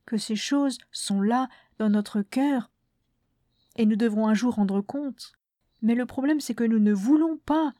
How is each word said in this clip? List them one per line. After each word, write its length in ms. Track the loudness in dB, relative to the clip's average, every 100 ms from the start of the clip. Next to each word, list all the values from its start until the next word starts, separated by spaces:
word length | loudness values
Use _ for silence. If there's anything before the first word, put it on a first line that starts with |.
que 140 | -6 -6
ces 180 | -4 -6
choses 420 | -2 0 0 -4 -14
sont 300 | -12 -4 -2
là 260 | 0 0 -2 -10 _ _
dans 100 | 0
notre 340 | 0 0 -6
cœur. 480 | -4 0 0 0 -4 _ _ _ _ _ _ _ _ _ _ 0
Et 100 | 2
nous 100 | 2
devrons 320 | 0 0 2
un 60 |
jour 200 | 2 2
rendre 260 | 0 0 0
compte. 500 | -2 -6 -8 -10 -18 _ _ _ _ _
Mais 120 | 0
le 120 | 0 -2
problème, 340 | -2 0 0
c'est 140 | -2
que 100 | -2
nous 140 | 0 4
ne 140 | 4
voulons 460 | 2 4 4 2 -2
pas 360 | -2 0 0